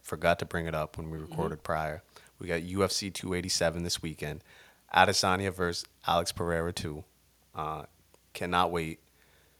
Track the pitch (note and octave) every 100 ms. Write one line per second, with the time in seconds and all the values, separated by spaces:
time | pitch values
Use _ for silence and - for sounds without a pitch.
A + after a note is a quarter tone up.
0 | - D2+ E2+ E2+ D#2+ F2 E2 D#2 D#2 -
1 | D#2+ D#2+ D#2 D#2+ D#2+ D#2 - D#2+ D#2 D#2
2 | - - - - F2+ E2+ F2 F#2+ F#2+ -
3 | G2+ - F#2 F2+ F2+ - E2+ E2+ F2 -
4 | E2 D2+ D2+ D2+ - - - _ - -
5 | F#2 F#2+ G2 F#2 G2 F2+ F2 E2+ - _
6 | - E2+ F2 - E2+ E2+ E2+ - E2+ D2+
7 | - _ _ _ _ - D#2 D#2 - _
8 | _ _ _ - F2+ F2+ F2+ F2 D#2+ D#2+
9 | _ _ _ _ _ _